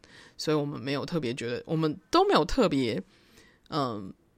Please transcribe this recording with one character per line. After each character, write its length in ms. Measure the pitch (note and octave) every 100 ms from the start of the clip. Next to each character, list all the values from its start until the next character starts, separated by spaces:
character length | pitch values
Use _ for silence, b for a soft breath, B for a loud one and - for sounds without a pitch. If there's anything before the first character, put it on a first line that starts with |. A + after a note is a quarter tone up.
| b b b b
所 160 | -
以 40 | D3+
我 100 | C#3+
们 120 | D3
没 140 | A#2+
有 140 | C#3+ A#2
特 120 | E3+
别 140 | B2+
觉 160 | C3 A#2
得， 140 | A#2+
我 100 | -
们 240 | D#3+ D#3 - -
都 120 | E4 G4+
没 80 |
有 100 | C4+
特 240 | D3+ - G3
别， 340 | C#3 A#2+ C#3 - b b b b b -
嗯， 420 | D#3 C3 G#2+ F#2+ - _